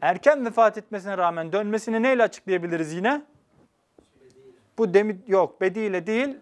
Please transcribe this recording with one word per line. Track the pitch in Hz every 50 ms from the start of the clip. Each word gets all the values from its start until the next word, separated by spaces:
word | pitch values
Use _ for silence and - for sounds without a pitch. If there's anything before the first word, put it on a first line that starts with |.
erken | - 156 180 180 - 277 302 285 247
vefat | 226 226 226 226 214 214
etmesine | 214 202 - 214 202 180 202 196
rağmen | 185 180 170 170 165 165 165
dönmesini | 165 202 214 208 214 220 214 233 226 226 226
neyle | 262 262 247 226
açıklayabiliriz | 202 - - - 185 185 180 170 175 170 160 160 151 160
yine? | 175 185 233 285 294 294 _ _ _ _ _ _ _ _ _ _ _ _ _ _ _ _ _ _ _ _ - _ _ - - - _ _ _ _
Bu | - 226 190 175
demi-, | 196 208 214 208 185 -
yok, | - 190 190 175 151 - -
Bedi | 190 185 180 220
ile | 220 208 190 180 165
değil, | 202 220 233 262 285 262 -